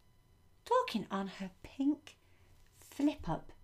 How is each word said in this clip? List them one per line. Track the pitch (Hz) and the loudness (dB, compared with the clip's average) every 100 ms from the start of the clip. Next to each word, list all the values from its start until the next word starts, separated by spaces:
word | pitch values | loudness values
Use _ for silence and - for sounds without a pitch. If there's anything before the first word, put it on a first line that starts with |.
| _ _ _ - - - | _ _ _ -20 -20 -12
talking | - 494 480 220 - | 2 4 4 -2 -2
on | 196 196 - | -4 -4 -6
her | 185 - | -10 -10
pink | - - 277 294 - - _ - - - - - | -14 0 2 2 -4 -20 _ -20 -20 -20 -20 -20
flip-up | - - 294 - 175 151 - - | -16 0 0 0 -4 -4 -6 -20